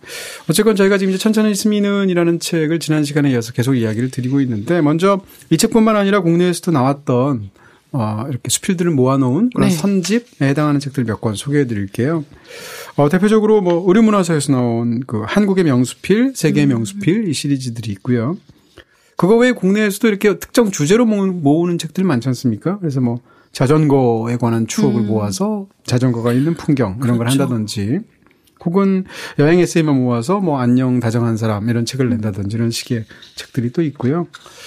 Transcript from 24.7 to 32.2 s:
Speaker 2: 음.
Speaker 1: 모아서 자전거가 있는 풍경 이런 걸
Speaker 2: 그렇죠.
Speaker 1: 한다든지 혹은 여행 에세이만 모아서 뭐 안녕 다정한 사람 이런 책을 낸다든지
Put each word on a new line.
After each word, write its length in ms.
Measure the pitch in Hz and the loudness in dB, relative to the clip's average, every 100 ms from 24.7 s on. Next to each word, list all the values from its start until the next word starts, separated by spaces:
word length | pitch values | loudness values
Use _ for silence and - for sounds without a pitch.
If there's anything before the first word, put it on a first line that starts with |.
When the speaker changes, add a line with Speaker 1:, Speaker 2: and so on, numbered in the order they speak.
| - 139 120 | 0 0 2
Speaker 2:
음. 60 | 107 | 0
Speaker 1:
모아서 600 | 110 101 95 202 208 196 _ | 0 -2 -2 -4 -4 -8 _
자전거가 500 | - 123 127 117 117 | -4 0 0 0 0
있는 200 | 123 147 | 0 0
풍경 440 | 170 - 135 110 95 | -2 -2 0 0 -2
이런 140 | 123 120 | -2 0
걸 100 | 117 | 0
Speaker 2:
그렇죠. 140 | 135 | 0
Speaker 1:
한다든지 580 | 135 117 107 107 101 160 226 _ _ _ _ _ | 0 -2 -4 -4 -4 -4 -6 _ _ _ _ _
혹은 400 | 175 185 196 190 185 - - - | -4 0 0 0 -4 -12 -8 0
여행 220 | 147 175 | 4 4
에세이만 360 | 165 175 156 135 | 2 0 0 2
모아서 440 | 123 117 117 202 | 0 -2 -2 -2
뭐 200 | 185 143 | -2 0
안녕 400 | 120 127 131 123 | 2 2 2 0
다정한 360 | 117 120 117 110 | 0 0 0 -2
사람 300 | 110 104 113 | -2 -2 -2
이런 140 | 117 117 | -2 -2
책을 240 | 131 123 | -2 -2
낸다든지 440 | 117 | -2